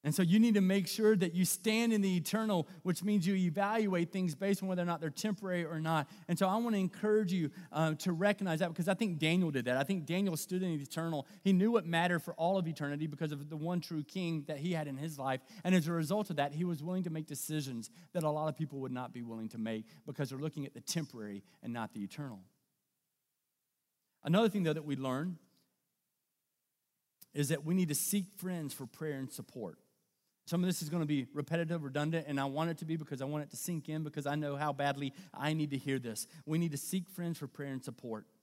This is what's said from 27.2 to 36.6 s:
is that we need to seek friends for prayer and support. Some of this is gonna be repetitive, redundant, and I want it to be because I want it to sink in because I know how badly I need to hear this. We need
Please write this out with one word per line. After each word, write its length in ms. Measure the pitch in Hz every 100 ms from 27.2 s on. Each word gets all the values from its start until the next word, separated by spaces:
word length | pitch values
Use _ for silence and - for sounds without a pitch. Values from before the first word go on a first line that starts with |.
| -
is 140 | 143 143
that 140 | 151
we 100 | 151
need 140 | 185 175
to 60 |
seek 320 | 147 - 202 185 -
friends 340 | 180 180 143
for 140 | - 127
prayer 320 | - 156 139
and 120 | 131
support. 480 | - 120 127 98 - _ _ _ _ _ _ -
Some 160 | 170
of 40 | 180
this 140 | 170
is 80 | 156
gonna 160 | 170
be 220 | 151 147 123
repetitive, 480 | 147 147 165 160 170
redundant, 440 | 139 139 151 165 147
and 140 | 139
I 60 | 139
want 240 | 139 165
it 80 | 160
to 80 | 160
be 100 | 160
because 240 | 147 127
I 60 | 135
want 180 | 151
it 60 | 143
to 60 | -
sink 320 | - 165 147
in 120 | 156
because 240 | 151 151 143
I 80 |
know 220 | 147 147 139
how 160 | 151
badly 400 | 139 143 135 139 - -
I 200 | - 147
need 180 | 160 147
to 80 | 135
hear 200 | 143 135
this. 280 | 120 107 - 160 147
We 120 |
need 140 | 160